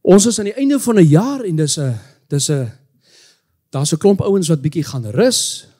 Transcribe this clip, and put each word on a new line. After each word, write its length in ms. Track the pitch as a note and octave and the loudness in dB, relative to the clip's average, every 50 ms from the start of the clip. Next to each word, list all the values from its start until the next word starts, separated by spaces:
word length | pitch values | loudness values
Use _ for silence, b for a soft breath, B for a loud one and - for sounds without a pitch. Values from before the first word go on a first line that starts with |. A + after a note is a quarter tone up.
Ons 260 | _ - F3+ G3+ G3 | _ 6 6 6 6
is 120 | A#3 A3 - | 4 0 -2
aan 60 | G#3 | -4
die 140 | G3+ G#3 B3+ | -6 -4 -2
einde 220 | C#4 C#4 C#4+ C#4 | 0 0 0 0
van 180 | - A#3+ A#3 G#3+ | 0 2 4 6
'n 100 | F3+ D#3 | 6 6
jaar 320 | C#3+ D#3 G#3+ C4 C#4+ C4+ | 6 4 2 0 -4 -6
en 160 | A#3+ G3 E3 | -6 -4 -2
dis 220 | D#3 D#3 C#3+ - - | -2 -2 -2 -2 -4
'n, 200 | D3 C3 B2 G#2+ F#2+ B B B _ _ | -4 -4 -6 -6 -10 B B B _ _
dis 220 | - C#3+ C#3 - | -6 -6 -2 -2
'n, 220 | D3+ C#3 C3 A2+ G2+ - _ _ _ b b b b b b b b b b b b _ _ _ | -2 -4 -4 -6 -10 -16 _ _ _ b b b b b b b b b b b b _ _ _
daar's 220 | - C3 C#3 D3+ - | -6 -4 -4 -2 -4
'n 60 | D#3 | 0
klomp 220 | - G3 G3+ F#3 | 2 2 2 2
ouens 280 | - G#3 G3 G3 F3+ D3+ | 0 -2 0 0 0 0
wat 140 | E3 D3+ C3 | -2 -2 -2
bietjie 220 | D#3 C#3+ E3+ D3 | -4 -4 -4 -8
gaan 220 | - - C3 A2+ | -6 -6 -10 -8
rus. 600 | A2 G#2+ C3+ G#3+ C4 A#3+ - - - - - - _ _ _ | -6 -2 0 2 2 2 -2 -4 -6 -8 -12 -16 _ _ _